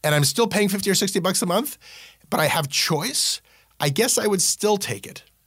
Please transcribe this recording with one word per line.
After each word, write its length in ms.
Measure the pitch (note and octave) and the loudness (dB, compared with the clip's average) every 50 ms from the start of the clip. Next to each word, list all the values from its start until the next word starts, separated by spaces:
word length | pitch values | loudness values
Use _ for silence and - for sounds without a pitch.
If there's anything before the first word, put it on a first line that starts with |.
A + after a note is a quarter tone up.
| - | 0
and 100 | D3+ D3+ | 2 2
I'm 100 | D3 C#3+ | 4 2
still 220 | C#3 - A#3 A#3 | 2 2 2 0
paying 220 | A3+ G3 G#3 G#3 G3 | 2 2 2 2 2
fifty 220 | G3 G3 - G3 | 0 0 0 0
or 40 | F#3 | 0
sixty 260 | - G3 F#3+ - F#3+ | 0 0 0 0 0
bucks 220 | E3+ F#3 F#3+ - G3+ | 0 0 0 0 0
a 40 | |
month, 320 | F3 F3 G#3+ C4+ - - - - - - - - - - _ _ - | 0 0 0 0 -2 -8 -14 -18 -20 -20 -20 -20 -20 -20 _ _ -2
but 100 | - - | 0 2
I 60 | D#3 | 2
have 220 | C#3 - D#3+ D3 C3+ | 2 2 0 -2 -2
choice, 720 | - - - - E3 C#3+ F#3 B3+ - - - - - - - _ _ _ _ _ _ - | -2 -2 0 0 0 -2 -2 -2 -2 -2 -2 -2 -2 -4 -8 _ _ _ _ _ _ -2
I 80 | D3+ D3 | -2 0
guess 300 | C#3 G#3 A3+ C4 - A#3 | 2 2 2 2 2 0
I 80 | G#3+ | 0
would 160 | G#3+ G3 F#3 - | 0 0 0 0
still 340 | - - - G3+ G#3 G#3+ | 0 0 0 0 0 0
take 300 | G3+ - - G2 G2 - | 0 -2 -4 -8 -8 -10
it 180 | - - - - _ _ _ _ | -14 -18 -18 -20 _ _ _ _